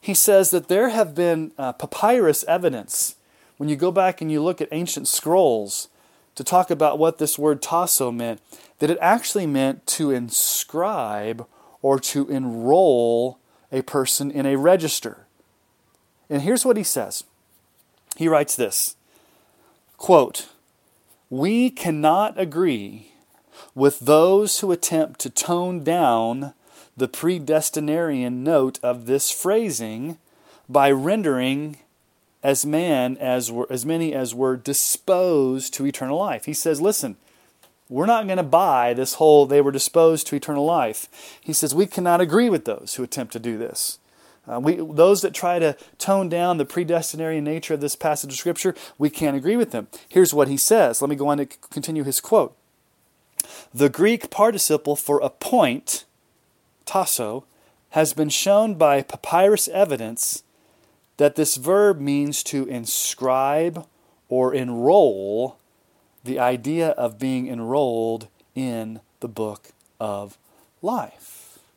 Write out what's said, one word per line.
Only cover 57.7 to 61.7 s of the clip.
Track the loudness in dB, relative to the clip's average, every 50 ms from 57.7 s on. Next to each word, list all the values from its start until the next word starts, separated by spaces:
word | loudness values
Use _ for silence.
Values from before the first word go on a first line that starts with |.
| _ _ _ _
has | 0 0 0 0
been | 0 -2 -2 -2
shown | 0 -2 2 4 4 4 4 2 2
by | 4 4 4 4 4
papyrus | 0 _ -14 -14 -8 0 2 4 6 6 4 4 0 -4
evidence | 2 0 2 2 0 -4 -6 -8 -8 -6 -6 -6 -6 -8 _ _ _ _ _ _ _ _ _ _ _ _ _ _ _
that | 2 2 2 4
this | 2 -2 -2 -2
verb | -4 -2 0